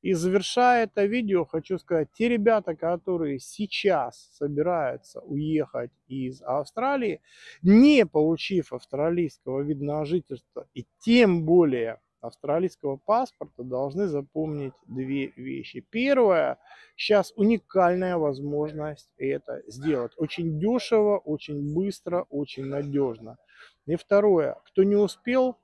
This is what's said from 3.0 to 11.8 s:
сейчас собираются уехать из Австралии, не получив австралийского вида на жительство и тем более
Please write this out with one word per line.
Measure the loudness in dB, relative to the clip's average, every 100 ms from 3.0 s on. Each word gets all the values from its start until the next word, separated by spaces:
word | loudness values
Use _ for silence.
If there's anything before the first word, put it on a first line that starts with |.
| -4 -4 -2 -6
сейчас | -10 -8 -8 -2 0 0 -2 -10 _ _
собираются | -4 -2 0 0 -2 -6 _ -20
уехать | -10 -6 -2 -2 -2 -6 -10 _ _
из | -8 -8 -10
Австралии, | -6 -4 -4 -6 -4 -2 -4 -6 _ _ -20 -2
не | 6 8 8 6 4
получив | 2 0 0 -2 -4 -4
австралийского | -10 _ -4 -2 0 -2 -6 -8 -6
вида | -4 -4
на | -4 -4 -2
жительство | -4 -6 -16 _ -18 -14 -16
и | -16 _
тем | 2 6 6 4
более | 4 4 4 2